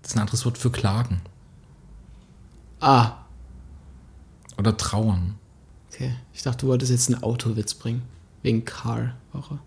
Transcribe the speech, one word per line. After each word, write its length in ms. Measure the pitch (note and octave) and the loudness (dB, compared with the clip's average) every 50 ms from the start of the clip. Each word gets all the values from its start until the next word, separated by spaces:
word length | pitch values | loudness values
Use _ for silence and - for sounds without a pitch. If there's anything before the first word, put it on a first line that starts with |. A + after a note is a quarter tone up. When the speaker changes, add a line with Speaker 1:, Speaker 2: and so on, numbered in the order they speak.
| - | -10
Speaker 1:
Das 80 | - | -2
ist 40 | - | -2
ein 60 | A#2 | 0
anderes 240 | G#2 G2+ - A#2 - | 0 0 -2 0 0
Wort 140 | B2 A#2 - | -2 -2 0
für 100 | - B2 | -2 0
klagen. 520 | A#2+ - - G2+ G2 A2 A#2+ - F#2+ F2 - - - - - - - - - - - - - - - - - - - - - - - - - - - - - - - - | 0 2 0 2 2 2 0 0 -2 -4 -4 -10 -20 -20 -20 -20 -20 -20 -20 -20 -20 -20 -20 -20 -20 -20 -20 -20 -20 -20 -20 -20 -20 -20 -20 -20 -20 -20 -20 -20 -12 0
Speaker 2:
Ah. 340 | - C#3 C3+ B2 A#2 A2 - - - - - - - - - - - - - - - - - - - - - - - - - - - - - - | 4 6 8 8 8 4 2 -6 -18 -20 -20 -20 -20 -20 -20 -20 -20 -20 -20 -20 -20 -20 -20 -20 -20 -20 -20 -20 -20 -20 -20 -20 -20 -16 -6 0
Speaker 1:
Oder 180 | G2 A2 G#2 | 2 2 2
trauern. 600 | - - - - G#2 A2 A2 G2 F2+ F2+ F2+ G#2 - - - - - - - - - - - | 2 -2 -2 0 2 2 2 2 2 0 -2 -4 -8 -14 -20 -20 -20 -20 -20 -20 -20 -20 -20
Speaker 2:
Okay, 220 | - - C3 B2+ B2 - - - - | -10 -8 -6 -6 -6 -6 -10 -18 -16
ich 100 | - - | -6 -4
dachte, 220 | C#3 A#2+ B2 - | -4 -2 0 2
du 20 | |
wolltest 240 | C3 B2+ B2+ C3+ B2+ | 2 2 2 4 4
jetzt 180 | B2+ A#2+ - - | 4 4 4 2
einen 140 | B2 B2 - | 2 2 2
Autowitz 500 | A2+ A#2 A#2+ - A#2 A2 A2 G#2 - - | -2 -2 0 -2 -2 -2 -2 -2 -4 -6
bringen. 300 | - - A#2 A#2 B2 B2 - - - - - - - - | -6 -4 -4 -4 -4 -6 -8 -16 -20 -20 -20 -20 -4 -2
Wegen 220 | B2+ A2+ A2+ A2+ | 0 0 0 -2
Car-Woche. 960 | - - - - A#2 A#2 A#2 A#2 B2 B2 - - - - C#3+ C3+ - D3 C#3 - | -4 -12 -10 -8 -6 -4 -4 -4 -4 -6 -8 -18 -16 -14 -14 -12 -10 -12 -12 -12